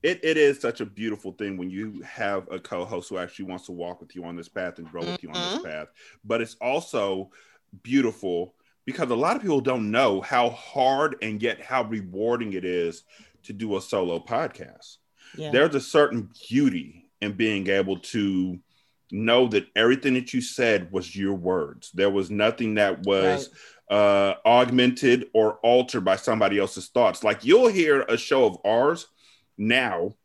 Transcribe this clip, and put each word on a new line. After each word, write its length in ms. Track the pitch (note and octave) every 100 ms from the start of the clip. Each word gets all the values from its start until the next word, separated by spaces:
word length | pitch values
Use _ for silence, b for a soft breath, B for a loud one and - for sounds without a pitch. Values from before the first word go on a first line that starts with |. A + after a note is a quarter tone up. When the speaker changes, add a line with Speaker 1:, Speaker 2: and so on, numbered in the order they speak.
Speaker 1:
it, 160 | D#3 F3
it 140 | D#3 D#3
is 240 | D3 C#3
such 200 | A#2 A#2
a 60 | G#2+
beautiful 460 | G2+ A2+ G#2 G2
thing 240 | F2+ G2+ F#2+
when 140 | F2+
you 300 | F#2 A2 G2
have 440 | E2+ - G2+ G2 F#2
a 80 | F#2
co-host 480 | - F2+ F#2+ F#2+ -
who 100 | F#2
actually 280 | F2 - F#2+
wants 200 | F2+ -
to 60 |
walk 280 | F2 F2 F2
with 140 | E2
you 100 | F2+
on 120 | E2+ F2
this 120 | E2+
path 300 | - F2+ F2
and 100 | E2
grow 140 | E2+
with 180 | F2 F2
you 60 | E2
on 40 |
this 200 | F3 F3 A#3
Speaker 2:
Mm-hmm. 60 |
Speaker 1:
path. 240 | F4 D#2 - b b b
But 160 | G#2 A#2
it's 140 | A#2 -
also 720 | A#2+ C#3+ E3 B2 G2+ F#2+ F#2+ b b b _ F#2+
beautiful 720 | A#2 C3+ A#2+ - F#2+ F2 F2+ _ _ _
because 260 | - C3 C#3+
a 60 | A#2+
lot 180 | D#3
of 80 | B3
people 180 | G#3 C#3+
don't 300 | B2 B2+ G#2+
know 300 | A2+ C3 G2
how 300 | - B2+ A#2+
hard 680 | A#2 - C#3 C3 C3+ D#3 C3
and 200 | G#2+ G#2
yet 180 | A#2 G2+
how 220 | - B2+
rewarding 680 | A2 A2 F#2 F#2+ A2+ A#2+ A2
it 120 | F#2+
is 380 | F2+ F2+ E2+ D#2+ _ b b b
to 100 | -
do 240 | G2+ A2 F#2+
a 40 |
solo 400 | - G#2 F2+ E2+
podcast. 800 | - A2+ - - F2 - - - _ _ B -
Speaker 2:
Yeah. 140 | D3+
Speaker 1:
There's 240 | B2+ D#3
a 60 | C#3+
certain 500 | - D#3 D3 A#2 G2+ - -
beauty 640 | B2 C#3 F2+ - - _ _
in 120 | G#2
being 340 | G2 A2 G2+ F#2+
able 300 | G2 F#2+ F#2
to 640 | - A#2 G2+ F#2+ F#2 F2+ _ _ _ _ _
know 340 | G2 A2 A#2+ B2+
that 180 | G#2 - G#2
everything 380 | A2+ C3+ C#3
that 200 | B2+ B2
you 60 | B2+
said 500 | B2 - A#2+ G#2 F2
was 240 | F#2+ F2+
your 180 | F#2+ G2
words. 580 | G2 F2 F#2 C#2+ - -
There 160 | F2 G2+
was 180 | G2 F2+
nothing 460 | G#2 G#2+ A2+ A2+
that 320 | G#2+ G2+ F2 G2
was, 440 | G2 F#2+ F#2+ - B B B _
Speaker 2:
Right. 80 | G2+
Speaker 1:
uh, 360 | G#2 G2 G2 F#2
augmented 840 | A2 A#2+ B2 B2 B2 B2 C3+ B2 -
or 260 | A2 G#2+ -
altered 420 | A#2 B2 B2 A#2+
by 120 | F#2+ F#2+
somebody 420 | - A2 G2+ G2+
else's 300 | F#2+ - -
thoughts. 340 | B2+ A2+ -
Like, 220 | A2 G#2
you'll 240 | A2+ G#3 B3
hear 320 | F#3+ D#3 C#3 -
a 80 | A#2+
show 300 | - C3+ A2+
of 120 | F2+
ours 420 | G#2 A#2 C#3 E3+ - b b b b -
now 600 | G#2+ B2 A#2+ F#2 F#2+ -